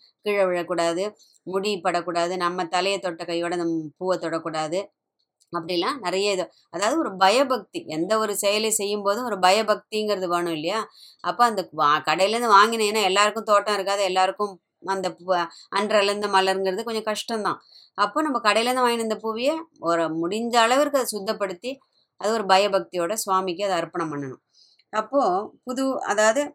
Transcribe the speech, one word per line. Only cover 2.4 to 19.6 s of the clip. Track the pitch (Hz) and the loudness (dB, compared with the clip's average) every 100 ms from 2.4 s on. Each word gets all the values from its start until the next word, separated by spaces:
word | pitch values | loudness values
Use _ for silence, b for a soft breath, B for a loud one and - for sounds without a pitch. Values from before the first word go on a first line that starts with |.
| 175 180 170 | 0 0 -2
தலையை | 180 190 196 | -2 0 -2
தொட்ட | 185 170 175 | -4 -8 -6
கையோட | 170 170 175 | -4 -2 -2
அந்த | 170 165 156 - | -2 -4 -6 -6
பூவை | 185 175 | -4 -2
தொடக்கூடாது. | 165 165 160 156 156 180 202 _ _ _ _ _ - | -2 -6 -6 -6 -4 -4 -8 _ _ _ _ _ -10
அப்படிலாம் | 170 165 175 202 285 | -8 -4 -2 -2 -4
நிறைய | 185 185 202 | -2 0 0
இது, | 190 170 b b | -2 -4 b b
அதாவது | 170 208 320 | -4 0 0
ஒரு | 254 190 | -2 2
பயபக்தி. | 190 233 269 254 185 170 - | 4 4 2 -2 -4 -12 -8
எந்த | 156 180 220 | -4 0 0
ஒரு | 214 196 | 0 0
செயலை | 202 214 220 | 0 0 0
செய்யும் | 214 202 208 | -2 -2 -2
போதும் | 196 208 247 | 0 -2 -2
ஒரு | 196 | 2
பயபக்திங்கிறது | 180 202 220 202 - 214 214 196 185 | 4 4 2 -2 -2 -4 -2 -2 0
வேணும் | 175 175 | -2 -2
இல்லையா? | 160 160 220 208 B B B | -2 -2 -4 -6 B B B
அப்ப | 175 180 240 | -4 2 2
அந்த | 202 175 151 | 2 -2 0
வா-, | 147 151 151 | 2 2 2
கடையிலேருந்து | 160 196 226 240 | 2 2 2 6
வாங்கின, | 196 214 226 208 | 8 6 4 0
ஏன்னா | 220 | 2
எல்லாருக்கும் | 196 190 208 214 | 2 4 2 2
தோட்டம் | 220 208 196 | 2 2 4
இருக்காது, | 208 190 202 | -2 0 0
எல்லாருக்கும் | 190 185 185 190 208 180 _ _ 180 | 0 2 2 0 -4 -6 _ _ -6
அந்த | 190 185 | -4 -4
பூ | 165 175 180 170 B B 196 | -6 -2 0 -2 B B -4
அன்றளந்த | 208 214 202 202 208 | 2 2 2 0 2
மலருங்கிறது | 190 190 190 190 190 | 2 2 0 0 -2
கொஞ்சம் | 226 220 220 | -4 -4 -4
கஷ்டம்தான். | 214 - 226 196 - b b b | -6 -4 -4 -4 -6 b b b
அப்போ | - 208 294 | -2 0 0
நம்ம | 311 247 | 0 0
கடையிலேருந்து | 220 208 240 254 247 | 2 2 2 2 2
வாங்கின | 233 226 | 2 -2
இந்த | 208 | -4
பூவையே | 220 220 262 320 | -4 -2 -2 -2